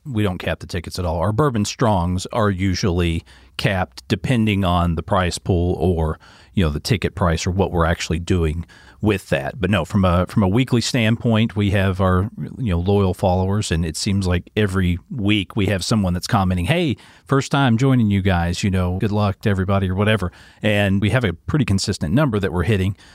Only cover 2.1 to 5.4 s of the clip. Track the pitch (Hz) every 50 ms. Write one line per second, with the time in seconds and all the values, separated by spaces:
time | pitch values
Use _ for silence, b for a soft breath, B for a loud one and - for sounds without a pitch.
2.1 | 90 92 - - - 117 107 104 95 87 98 98 90 - - 98 85 90 87 85
3.1 | 82 82 - B B B B B B - - 117 98 92 92 - - - - -
4.1 | 117 98 - - 131 117 110 107 101 98 98 87 87 87 87 87 82 82 - -
5.1 | 104 92 90 85 - -